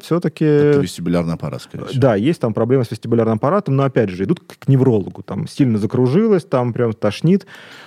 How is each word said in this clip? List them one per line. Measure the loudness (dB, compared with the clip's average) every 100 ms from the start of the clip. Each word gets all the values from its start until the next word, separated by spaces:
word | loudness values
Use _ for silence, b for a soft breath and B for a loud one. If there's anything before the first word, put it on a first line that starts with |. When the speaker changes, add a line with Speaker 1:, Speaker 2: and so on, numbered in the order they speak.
Speaker 1:
всё-таки | -2 -2 -2 -2
Speaker 2:
Это | 2 4 4 2
вестибулярный | 0 -6 -2 -2 -2
аппарат, | -4 -8 -10
скорее | -14 -14
всего. | -6 0
Speaker 1:
Да, | 2 2
есть | 0 -2
там | -2
проблемы | -2 0 0
с | 0
вестибулярным | -6 -2 0 2 0
аппаратом, | 0 0 0 0
но, |
опять | 0 0 -2
же, | -2
идут | -6 -8
к, | _ -10
к | 2
неврологу, | 4 4 2 -2 -12
там | -12 -8 -8
сильно | 0 0 2
закружилось, | 0 0 2 2 2 0
там | 0 -2 -2
прям | -2 -2
тошнит. | -2 -4 0 2 2 0 B B B